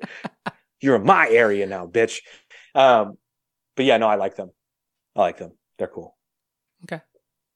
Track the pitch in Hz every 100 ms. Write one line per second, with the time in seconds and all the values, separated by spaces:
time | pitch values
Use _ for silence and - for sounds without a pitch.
0 | - - - _ - - _ _ 139 117
1 | 98 180 147 113 113 101 98 95 87 117
2 | 113 - - - _ - _ 139 135 117
3 | 101 - _ _ _ _ _ - 135 113
4 | 110 104 98 - 92 _ _ _ _ _
5 | _ - 90 - 85 _ _ - 92 -
6 | 78 _ _ _ _ _ _ _ 175 160
7 | _ _ _ _ _